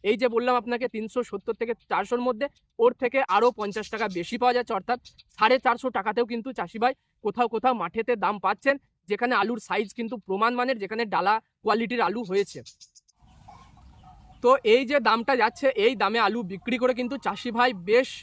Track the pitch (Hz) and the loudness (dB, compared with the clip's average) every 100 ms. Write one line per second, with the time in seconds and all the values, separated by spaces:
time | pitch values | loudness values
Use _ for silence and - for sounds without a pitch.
0 | 196 214 247 233 247 247 226 240 247 220 | 0 0 2 2 2 0 0 -4 -4 -6
1 | 220 247 240 196 - 220 233 226 _ 196 | -4 -4 -4 -6 -6 -4 -4 -6 _ -2
2 | 196 240 247 220 285 _ _ - 226 247 | 0 -2 0 -2 -4 _ _ 2 2 2
3 | 240 269 - 196 240 220 208 202 208 220 | -2 0 2 4 4 2 -6 -6 -8 -4
4 | 220 180 170 226 247 247 240 226 - 247 | -4 -4 -6 0 2 2 0 -4 -2 -4
5 | - _ _ - 220 254 254 233 262 226 | -4 _ _ 2 4 4 4 0 0 -2
6 | 196 214 233 233 226 240 180 220 240 269 | -2 0 0 -2 -8 -8 -8 0 -2 -2
7 | _ _ 208 202 240 233 254 247 175 214 | _ _ -6 0 0 2 0 0 -2 -4
8 | 226 233 190 208 190 208 277 277 _ _ | -2 0 0 0 -2 0 0 -2 _ _
9 | - 202 240 233 202 240 - 196 214 - | -8 -4 0 2 0 -2 -4 -4 -4 -6
10 | 226 233 - 190 226 247 247 247 196 220 | -8 -8 -6 0 0 0 -2 -2 -4 -6
11 | 226 180 180 214 _ _ 214 214 226 240 | -2 0 2 0 _ _ -2 0 0 0
12 | 180 208 208 190 202 143 113 - - - | 0 -2 -2 -2 -2 -6 -18 -20 -20 -20
13 | _ _ _ - - - - - - - | _ _ _ -20 -20 -20 -20 -20 -20 -20
14 | - - - - 240 269 220 233 254 285 | -20 -20 -20 -2 4 4 6 4 4 0
15 | 220 226 233 262 220 - 269 254 214 240 | 2 0 2 2 2 2 -2 2 2 2
16 | 196 226 208 226 190 185 - 233 247 254 | -2 2 0 0 -6 -8 -4 0 0 0
17 | 247 277 - 202 247 226 247 208 175 226 | -4 -4 -6 -6 -6 0 0 0 0 2
18 | 262 - | 2 -6